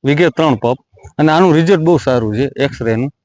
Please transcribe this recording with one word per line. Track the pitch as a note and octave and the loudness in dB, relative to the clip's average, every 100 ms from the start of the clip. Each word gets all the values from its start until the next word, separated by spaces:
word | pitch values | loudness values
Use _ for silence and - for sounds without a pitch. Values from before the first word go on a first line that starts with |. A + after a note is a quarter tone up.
| C3+ | -2
વીઘે | D3 E3+ | 0 0
ત્રણ | - D#3+ A#2 | 0 0 0
પંપ, | A#2+ C3 _ _ - - | -2 -4 _ _ -18 -2
અને | D#3 | 0
આનું | D#3 F#3 D#3 | 2 2 2
રિઝલ્ટ | E3 F#3+ D#3+ | 2 0 2
બહુ | E3 | 0
સારું | - B2+ A2 G#2+ | 0 -2 -2 -4
છે | C3+ - C#3 | -6 -4 -6
એક્સ-રેનું | B2 A2+ A2+ C3+ _ | -4 -4 -4 -4 _